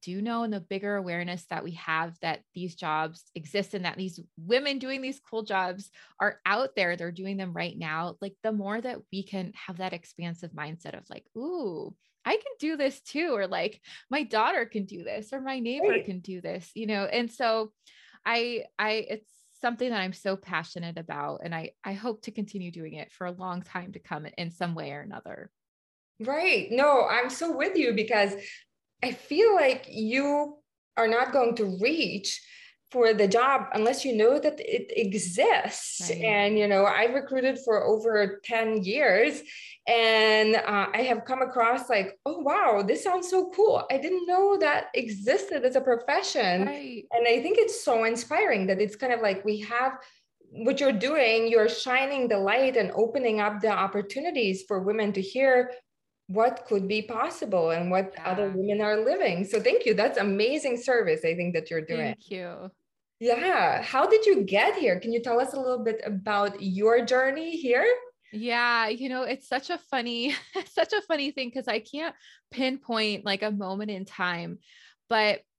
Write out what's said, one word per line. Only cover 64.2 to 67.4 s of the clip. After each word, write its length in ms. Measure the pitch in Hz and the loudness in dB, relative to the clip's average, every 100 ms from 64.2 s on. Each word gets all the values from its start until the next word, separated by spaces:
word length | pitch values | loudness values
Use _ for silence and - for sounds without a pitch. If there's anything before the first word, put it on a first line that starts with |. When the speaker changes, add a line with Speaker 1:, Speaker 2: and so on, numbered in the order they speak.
| 427 | 6
Speaker 2:
you 160 | 302 | 4
get 320 | 196 196 294 392 | 4 4 4 2
here? 220 | 262 180 | 2 0
Can 120 | 226 | 0
you 100 | 233 | -2
tell 180 | 240 233 | 0 0
us 120 | 269 | 0
a 60 | 277 | -2
little 220 | 254 247 | -2 -2
bit 160 | 220 220 | -2 -4
about 580 | - 196 202 208 202 202 | -4 -6 -2 0 0 -2
your 420 | 196 185 214 233 | -4 2 4 4
journey 520 | 233 254 262 277 | 4 2 2 0